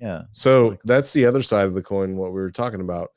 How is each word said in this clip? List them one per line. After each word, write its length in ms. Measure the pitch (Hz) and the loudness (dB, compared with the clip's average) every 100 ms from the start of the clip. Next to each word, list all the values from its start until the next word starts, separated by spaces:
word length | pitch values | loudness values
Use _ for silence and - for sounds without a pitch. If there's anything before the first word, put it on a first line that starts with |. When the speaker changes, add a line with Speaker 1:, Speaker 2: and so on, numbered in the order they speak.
Speaker 1:
Yeah. 220 | 113 80 - | -10 -10 -12
Speaker 2:
So 300 | - 135 131 | -2 4 6
Speaker 1:
Really 120 | 117 95 | 4 0
cool. 40 | |
Speaker 2:
that's 280 | 110 127 139 | 0 0 2
the 100 | 151 120 | 2 4
other 160 | 135 | 2
side 240 | - 104 98 | 0 2 0
of 80 | |
the 80 | 92 | -2
coin, 340 | - 98 95 95 | -4 -4 -4 -6
what 160 | 92 | -6
we 80 | 95 | -6
were 100 | 95 | -8
talking 300 | 104 120 101 | -6 -6 -6
about. 280 | 90 87 - | -8 -8 -8